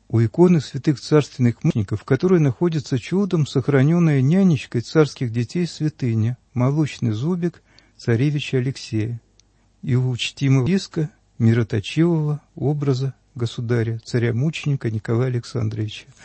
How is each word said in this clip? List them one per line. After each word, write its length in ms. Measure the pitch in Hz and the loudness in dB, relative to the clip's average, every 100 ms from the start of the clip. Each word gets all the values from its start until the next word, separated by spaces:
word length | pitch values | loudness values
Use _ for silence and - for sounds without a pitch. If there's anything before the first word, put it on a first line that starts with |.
| - | -2
у 160 | 113 | 2
иконы 380 | 113 - 180 170 | 2 4 6 4
святых 380 | - 135 156 143 | 0 -4 -2 -2
царственных 640 | - 151 139 - 123 - | 2 2 2 2 0 2
мучеников, 400 | - - 98 104 | 0 0 -2 -4
которая 360 | - 131 185 180 | -2 0 2 4
находится 600 | 147 - 175 160 - 131 | 2 2 -2 -2 -4 -4
чудом 480 | - 180 196 175 147 | -2 -2 0 0 0
сохранённая 760 | 139 - 139 139 170 165 143 | -2 2 4 4 4 4 4
нянечкой 600 | 131 185 196 143 - 123 | 4 4 4 2 -2 -6
царских 500 | - 160 147 - 123 | 0 2 2 0 -6
детей 340 | 113 113 180 170 | -4 -4 -2 -4
святыня, 720 | - 156 - 127 110 110 123 _ | -4 -6 -4 -2 0 0 -4 _
молочный 580 | 123 127 147 147 - 123 | -2 0 0 -2 -2 -4
зубик 500 | 107 143 180 175 - _ _ _ _ | -2 -4 -2 -4 -6 _ _ _ _
царевича 600 | - 117 143 147 - 131 | 0 0 2 -2 -2 -2
Алексея, 600 | 127 - - 110 110 117 _ _ _ _ _ _ | -2 -6 -6 -4 -4 -6 _ _ _ _ _ _
и 140 | - 127 | -2 0
у 200 | 127 123 | 0 -2
чтимого 520 | - - 139 135 127 | -6 -2 2 2 2
диска 420 | 190 - - 156 - _ - | 0 -2 -6 -6 -8 _ 0
мироточивого 1000 | 113 113 113 113 - 151 170 160 151 147 _ - | 2 2 0 -4 -4 0 2 2 -2 -4 _ -6
образа 580 | 131 151 143 127 135 - _ - | -2 0 0 0 -2 -8 _ -6
государя, 640 | 120 - 117 120 113 113 | -6 -4 -2 0 0 -4
царя-мученика 880 | - 123 117 113 151 - 147 139 117 | -4 0 0 0 -2 -2 -2 -2 -2
Николая 380 | 110 - 117 131 | -4 -2 -2 0
Александровича. 760 | 120 - 120 110 107 110 - - - | -4 -6 -4 -4 -4 -6 -8 -20 -20